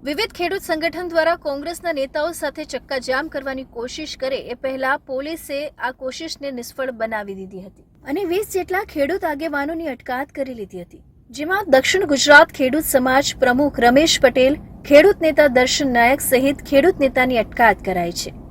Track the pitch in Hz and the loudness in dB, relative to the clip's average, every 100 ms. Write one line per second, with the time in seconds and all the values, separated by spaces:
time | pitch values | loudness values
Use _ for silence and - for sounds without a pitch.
0 | 254 294 453 - 349 381 - 320 330 311 | -8 -4 -6 -4 -4 -4 -4 -4 -4 -4
1 | 359 330 320 339 302 277 302 339 339 302 | -4 0 0 0 -4 -6 -8 -8 -6 -4
2 | 269 302 302 330 302 269 302 262 - 269 | -4 -4 -4 -4 -8 -8 -10 -10 -8 -8
3 | 247 262 311 302 269 262 262 240 240 285 | -4 -4 -4 -8 -8 -10 -10 -12 -12 -10
4 | 311 - 262 269 143 240 269 262 262 294 | -12 -8 -6 -6 -8 -8 -8 -4 -2 -4
5 | - 262 285 320 - 277 294 _ 240 254 | -4 -8 -6 -10 -8 -8 -8 _ -8 -8
6 | 262 254 320 - 277 254 240 - 262 233 | -10 -10 -12 -10 -10 -10 -12 -8 -8 -6
7 | 226 220 202 196 190 190 190 - _ _ | -6 -6 -8 -12 -12 -14 -18 -20 _ _
8 | - 294 392 349 427 381 349 370 415 311 | -8 -6 -2 -2 -2 -6 -4 -4 -4 -4
9 | 277 370 349 285 320 294 285 330 330 247 | -2 -2 -4 -4 -4 -4 -4 -6 -8 -10
10 | - 254 285 - 269 240 196 190 175 156 | -8 -8 -6 -8 -8 -8 -12 -12 -16 -20
11 | _ _ _ 247 302 381 392 262 262 381 | _ _ _ -10 -2 -2 2 2 2 -2
12 | 370 277 277 294 330 - 262 277 311 262 | 0 -2 6 8 8 2 -2 -2 0 0
13 | 254 262 285 - 262 247 285 277 240 254 | 2 2 0 0 2 2 0 2 4 6
14 | 330 - 254 240 254 294 - - - 285 | 4 4 4 4 2 2 -6 -18 6 8
15 | 349 403 320 302 302 247 254 - 285 240 | 8 4 0 4 4 4 2 0 0 4
16 | 233 277 - 262 262 285 - 277 320 381 | 4 2 2 2 2 0 2 4 4 4
17 | 269 262 254 247 214 - 233 202 - 180 | 0 2 2 2 -2 4 4 4 0 -2
18 | 170 170 - - - | -2 -6 -10 -12 -18